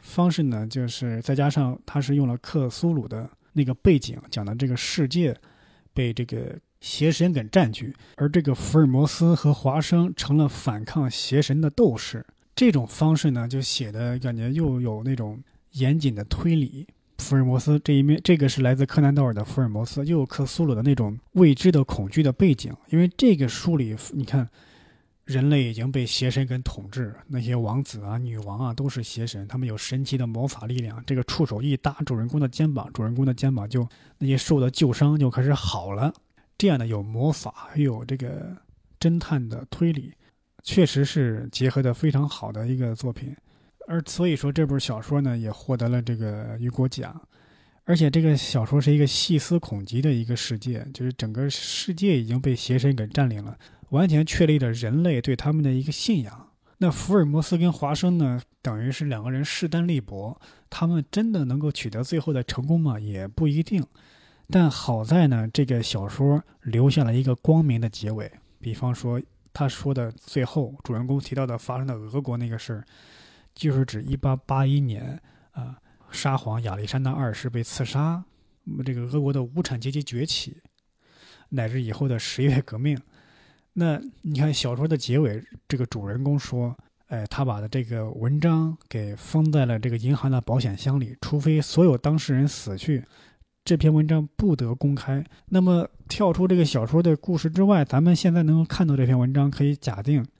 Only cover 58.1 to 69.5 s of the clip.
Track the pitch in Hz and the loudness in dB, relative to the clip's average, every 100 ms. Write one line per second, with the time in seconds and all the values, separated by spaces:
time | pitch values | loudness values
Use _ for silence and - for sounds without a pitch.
58.1 | 175 139 123 - _ - 107 123 131 147 | 2 2 -2 -6 _ -6 -4 -4 -4 -4
59.1 | 117 113 131 147 - 170 165 170 151 104 | -4 -4 -4 -4 -4 -2 0 0 0 -4
60.1 | 98 98 147 - - - - 170 170 - | -10 -10 -12 -18 -20 -14 -2 0 0 0
61.1 | 202 226 202 131 135 151 - 113 104 127 | -2 0 0 0 0 -2 -4 -6 -6 -4
62.1 | 165 160 135 120 - 135 170 156 110 107 | -2 -2 -2 -4 -4 0 2 2 -2 -4
63.1 | 95 98 110 156 147 165 196 - _ _ | -6 -6 -2 0 0 0 -2 -2 _ _
64.1 | _ _ _ - 190 165 - - 117 110 | _ _ _ 0 4 4 2 -2 -2 2
65.1 | 165 160 120 110 127 131 123 113 110 98 | 4 4 4 0 0 0 0 -2 -4 -4
66.1 | - 135 147 - _ - 113 135 151 123 | 0 2 2 0 _ -2 4 4 4 4
67.1 | 120 131 123 - 160 156 117 113 - 104 | 2 2 0 4 4 4 2 -2 -4 -6
68.1 | 110 107 - _ _ 117 110 127 120 123 | -6 -8 -14 _ _ -10 -6 -4 -4 -4
69.1 | 120 - _ _ | -4 -6 _ _